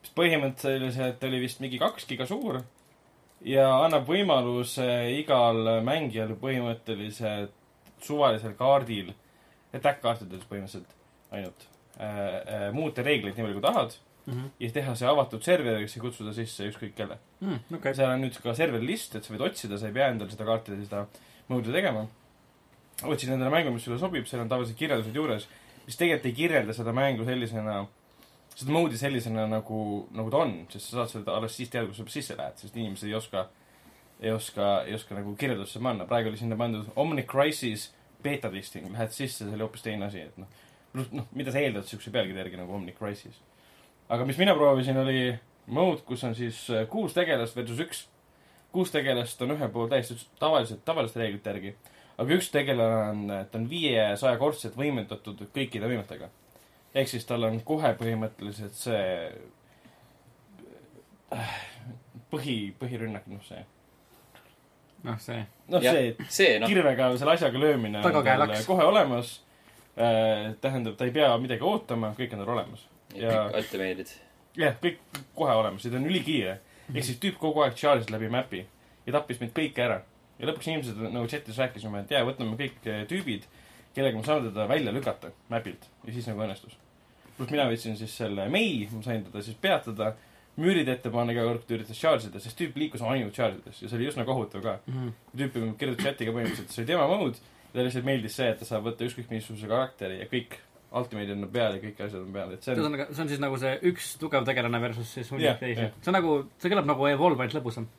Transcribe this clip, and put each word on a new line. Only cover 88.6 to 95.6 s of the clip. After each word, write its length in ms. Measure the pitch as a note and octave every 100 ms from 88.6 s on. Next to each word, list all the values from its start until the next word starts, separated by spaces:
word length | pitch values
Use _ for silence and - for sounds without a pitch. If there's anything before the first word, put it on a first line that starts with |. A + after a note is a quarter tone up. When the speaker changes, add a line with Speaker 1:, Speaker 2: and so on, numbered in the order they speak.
| A3+ C#3 G2+
Speaker 1:
ma 100 | A2+
sain 220 | G#2+ A2+
teda 180 | F#2+ G#2
siis 140 | G2+ A2
peatada, 560 | F#3+ E3 A#2+ G#2+ G#2+ A2+ - - _ -
müürid 280 | E3 F#3 C3
ette 220 | B2+ A#2+
panna 220 | A#2 A#2+
iga 120 | A#2
kord, 220 | A#2 A#2 -
kui 20 | A#2
ta 60 |
üritas 140 | G#2+ A2+
charge 280 | D#3+ C#3+ A2
ida, 120 | G2
sest 180 | A2+ -
tüüp 160 | E3 C3+
liikus 260 | D#3 A2+
ainult 320 | A#2 C3+ G#2+
charge 240 | G2+ A#2 F#2+ -
ides 160 | -
ja 80 | G#2+
see 80 | A#2
oli 100 | C3
üsna 140 | C#3+ A#2
kohutav 360 | C3 G#2 G2
ka. 180 | G#2+ G2 -
Speaker 2:
Mhm. 200 | C3 B2 A2+ - B2+
Speaker 1:
Tüüp 420 | C#3 B2